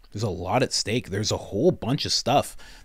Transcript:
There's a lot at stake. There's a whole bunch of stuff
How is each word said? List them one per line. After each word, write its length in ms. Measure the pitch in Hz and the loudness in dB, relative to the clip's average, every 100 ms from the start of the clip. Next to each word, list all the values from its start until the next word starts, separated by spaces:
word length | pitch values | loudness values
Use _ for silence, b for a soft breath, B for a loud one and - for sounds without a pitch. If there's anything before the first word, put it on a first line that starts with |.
| - | -12
There's 120 | 104 | -4
a 60 | 110 | -2
lot 340 | 87 90 117 | -2 0 2
at 100 | 131 | 2
stake. 360 | - - 117 - | 0 0 -2 -2
There's 220 | 104 107 | -2 0
a 60 | 104 | -2
whole 340 | - 98 165 | -2 2 4
bunch 340 | - 104 147 92 | 4 0 0 0
of 80 | |
stuff 440 | - - 135 - - b b | 0 2 2 2 -6 b b